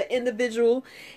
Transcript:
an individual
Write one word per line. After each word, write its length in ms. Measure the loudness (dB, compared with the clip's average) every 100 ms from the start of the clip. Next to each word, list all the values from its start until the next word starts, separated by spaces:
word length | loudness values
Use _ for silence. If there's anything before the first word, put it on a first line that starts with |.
an 80 | -2
individual 720 | -2 -2 -2 -2 2 2 2 -2 -18 -20